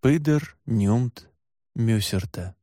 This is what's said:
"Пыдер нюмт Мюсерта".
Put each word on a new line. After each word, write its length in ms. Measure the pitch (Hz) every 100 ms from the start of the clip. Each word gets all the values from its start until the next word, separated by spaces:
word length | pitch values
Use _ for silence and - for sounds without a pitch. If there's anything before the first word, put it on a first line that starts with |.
"Пыдер 560 | 131 156 151 151 147 - -
нюмт 640 | 113 101 117 123 - - _ _ _ _
Мюсерта". 800 | - 113 110 98 95 - - 90 -